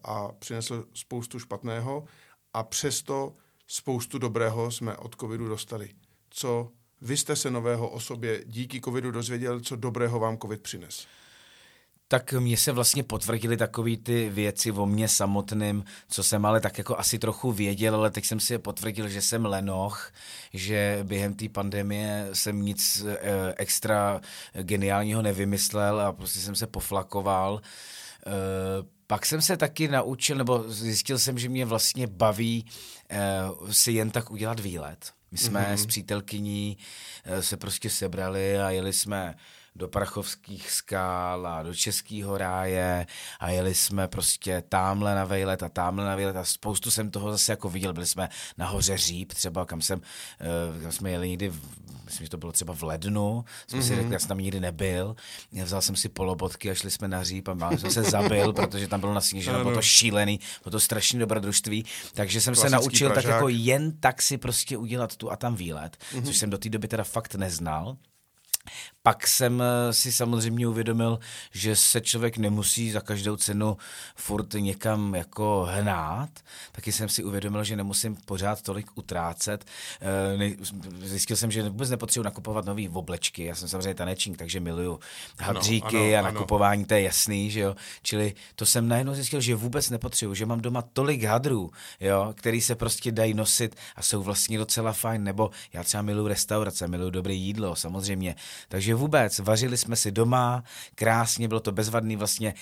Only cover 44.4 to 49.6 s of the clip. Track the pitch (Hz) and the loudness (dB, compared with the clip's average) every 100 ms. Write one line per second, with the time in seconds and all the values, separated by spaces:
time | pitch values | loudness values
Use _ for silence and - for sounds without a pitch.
44.4 | 98 90 - 95 95 101 104 98 95 98 | -2 -4 0 2 2 2 2 2 2 0
45.4 | 95 92 85 - 90 95 101 98 98 92 | 0 -2 -4 -2 0 0 -2 0 -2 -2
46.4 | 87 - 107 98 117 110 107 101 104 104 | -4 -2 -2 -2 0 -2 -2 -4 -4 0
47.4 | - 104 98 90 95 85 87 90 92 - | 0 0 -4 -2 -4 -2 -2 -2 -4 -6
48.4 | - - 87 98 101 95 - 87 90 - | -12 -6 -4 0 2 2 0 -2 -6 -4
49.4 | 92 85 | -2 -2